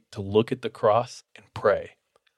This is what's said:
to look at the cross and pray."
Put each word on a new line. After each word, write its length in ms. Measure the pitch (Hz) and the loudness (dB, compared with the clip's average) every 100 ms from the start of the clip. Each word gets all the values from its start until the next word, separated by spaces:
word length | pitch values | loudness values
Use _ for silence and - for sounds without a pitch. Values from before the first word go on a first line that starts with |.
| _ | _
to 100 | - | -12
look 300 | 98 107 117 | 0 2 2
at 100 | 127 | -2
the 80 | 113 | -8
cross 540 | - 110 110 123 - - - | -2 2 2 0 -8 -20 -20
and 100 | _ - | _ -2
pray." 360 | 104 90 - - _ _ _ | 0 0 -4 -18 _ _ _